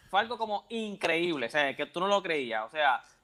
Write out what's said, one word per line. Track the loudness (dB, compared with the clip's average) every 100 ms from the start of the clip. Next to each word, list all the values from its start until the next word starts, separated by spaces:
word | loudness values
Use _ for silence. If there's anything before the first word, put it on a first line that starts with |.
| -2
fue | 0
algo | 0 -2
como | -4 -6 -6
increíble, | -6 -6 -2 0 2 0 0 -2
o |
sea, | 0 0 0
que | -4
tú | -2
no | 2
lo | 2
creías, | 2 -2 -2 -4
o | -4
sea, | 2 2 2 -2 _